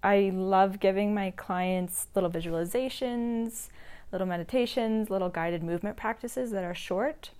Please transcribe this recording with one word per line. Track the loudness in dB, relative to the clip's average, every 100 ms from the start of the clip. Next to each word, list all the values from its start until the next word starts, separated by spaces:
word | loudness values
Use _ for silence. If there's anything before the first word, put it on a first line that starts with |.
I | 6 6 4
love | 2 4 6 6 6
giving | 2 4 2
my | 2 -2
clients | -4 -4 -2 2 0 0 -4 -2
little | 2 2
visualizations, | 0 -2 -2 0 0 -2 -2 -2 -2 0 0 -2 -6 -12 -14 -16 -16 -8
little | -4 -2
meditations, | -2 0 0 2 2 2 0 0
little | 0 0
guided | 0 -2 -2
movement | -2 -2 -4 -4
practices | -6 -4 -6 -6 -4
that | -4
are | -4
short. | -6 -4 -2 -2 -4 -14 -20